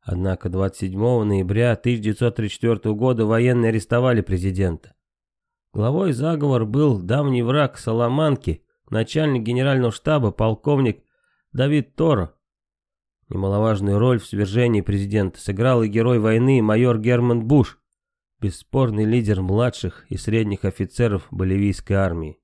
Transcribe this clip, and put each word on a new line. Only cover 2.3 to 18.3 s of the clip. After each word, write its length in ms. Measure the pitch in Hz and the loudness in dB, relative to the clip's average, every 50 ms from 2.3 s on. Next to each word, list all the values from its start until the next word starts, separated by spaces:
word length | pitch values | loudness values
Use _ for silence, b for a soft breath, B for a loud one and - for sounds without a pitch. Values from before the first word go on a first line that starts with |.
| 110 | 0
тридцать 200 | - 110 104 - | -2 -6 -6 -6
четвертого 400 | - - 117 113 101 - 110 107 | -2 0 0 0 0 0 -4 -2
года 300 | 104 117 131 127 110 113 | 0 0 0 2 2 2
военные 440 | 107 113 113 120 127 123 120 117 113 | 2 2 2 2 2 2 2 2 2
арестовали 520 | 113 110 101 - 120 120 123 127 123 113 | 0 0 -2 0 0 2 2 2 2 2
президента. 760 | 92 - 92 90 87 98 92 92 98 90 82 - _ - _ _ _ _ _ _ _ _ _ _ _ _ _ _ _ _ _ | 0 0 -2 -2 -2 -2 -2 0 -2 -2 -2 -4 _ -20 _ _ _ _ _ _ _ _ _ _ _ _ _ _ _ _ _
Главой 380 | 131 104 117 139 170 196 185 | -2 -2 0 0 0 0 -2
заговора 540 | 139 117 143 160 165 151 143 143 135 120 113 | -2 -2 -2 -2 -2 0 0 0 0 0 0
был 340 | 107 104 139 147 147 123 101 | 0 0 2 2 2 2 0
давний 420 | 87 90 117 139 147 143 131 123 120 | -2 -2 -2 0 0 0 0 0 0
враг 340 | 117 131 147 147 127 - - | 0 2 2 0 0 -2 -6
Саламанки, 880 | - - 113 117 117 117 127 143 160 156 139 - - - 82 - _ _ _ _ _ _ | -6 -2 0 0 0 0 0 0 2 0 0 0 -2 -6 -6 -6 _ _ _ _ _ _
начальник 540 | - 110 113 - - 156 156 151 139 127 110 | -2 -2 -2 0 -2 -2 0 0 0 -2 -2
генерального 500 | 113 120 123 131 139 139 131 127 117 107 | -2 -2 0 0 0 2 2 0 0 -2
штаба 380 | - _ - 156 147 123 104 | -2 _ 0 0 2 2 0
полковник 760 | 95 - 110 113 110 - _ - 143 139 135 120 104 - _ _ _ _ _ _ _ _ _ _ _ | 0 0 0 0 0 -2 _ 0 0 2 2 0 0 -4 _ _ _ _ _ _ _ _ _ _ _
Давид 420 | - 127 143 147 151 - _ _ | -2 0 2 2 0 -2 _ _
Торо. 400 | - 160 165 147 107 90 78 _ _ _ _ _ _ _ _ _ _ _ _ _ _ _ _ _ _ _ _ | 0 2 2 2 2 0 -4 _ _ _ _ _ _ _ _ _ _ _ _ _ _ _ _ _ _ _ _
Немаловажную 680 | - 95 95 98 98 101 107 113 110 98 98 101 101 101 | -6 -4 -2 0 0 2 2 0 0 0 0 0 2 2
роль 220 | 113 127 127 113 | 2 2 2 0
в 60 | - | -2
свержении 560 | - - 101 104 95 98 117 123 120 113 104 | -6 -4 -2 -2 0 0 0 2 2 2 0
президента 580 | 95 - 101 101 98 101 101 107 98 92 - - | 0 0 -2 -2 -2 0 0 0 0 -2 -4 -8
сыграл 440 | - - 101 95 117 131 127 120 113 | -8 -8 -4 -2 0 2 2 2 0
и 40 | 110 | 0
герой 320 | 101 113 113 123 127 117 | 0 0 2 2 2 2
войны 420 | 104 110 110 117 123 131 135 127 | 2 2 2 2 4 4 4 4
майор 380 | 110 107 107 110 123 127 117 110 | 4 2 2 2 4 2 2 0
Герман 480 | 107 120 123 120 120 120 120 120 110 113 | 2 0 2 2 2 2 0 0 0 2
Буш, 320 | 143 147 117 - - _ _ _ _ _ _ _ _ _ _ _ | 4 4 4 2 -2 _ _ _ _ _ _ _ _ _ _ _